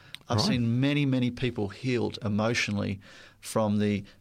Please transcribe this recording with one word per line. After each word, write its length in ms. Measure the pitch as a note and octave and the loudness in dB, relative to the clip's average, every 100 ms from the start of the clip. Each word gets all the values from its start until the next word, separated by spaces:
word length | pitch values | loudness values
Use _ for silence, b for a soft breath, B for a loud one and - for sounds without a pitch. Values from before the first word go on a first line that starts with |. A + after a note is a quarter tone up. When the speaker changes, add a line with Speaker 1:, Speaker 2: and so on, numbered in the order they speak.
| B B - | B B -2
Speaker 1:
I've 100 | G#2+ | 0
Speaker 2:
Right. 80 | F#3 | 2
Speaker 1:
seen 340 | B2+ A#2 A#2+ | 2 2 2
many, 240 | C#3 D3 C#3 | 2 2 2
many 240 | B2+ B2 | 2 0
people 380 | B2 B2 A#2 G2+ | 0 -2 -2 -4
healed 500 | - B2+ A#2+ G#2 - | -4 -2 0 0 -2
emotionally 800 | G#2+ G#2 A2 A#2+ - G2+ G2 F#2+ B B B B | -2 0 2 0 0 -2 -2 -4 B B B B
from 400 | - A#2 G#2+ G#2 | -4 0 2 2
the 260 | G#2 G2+ G2+ B | 2 0 -4 B